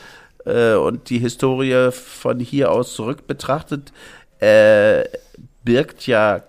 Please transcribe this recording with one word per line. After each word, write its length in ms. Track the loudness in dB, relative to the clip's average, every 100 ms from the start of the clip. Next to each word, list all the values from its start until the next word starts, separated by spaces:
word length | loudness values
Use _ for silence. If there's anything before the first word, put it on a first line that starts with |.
| -20 -20 -20 -14 -4
äh, 280 | 0 2
und 360 | 2 0 -4 -6
die 100 | -4
Historie 720 | -4 -2 -2 -2 0 0 0
von 480 | -2 -12 -8 -6 -6
hier 300 | -6 -2 0
aus 220 | 0 -2
zurück 320 | -8 -8 -8 -10
betrachtet, 680 | -10 -6 -6 -6 -12 -12 -20 -20 -20 _ _
äh, 640 | 4 6 6 6 4 2 -2 -8 -18 -20 -20 _
birgt 440 | -2 -2 -2 -8 -2
ja 360 | 0 2 -2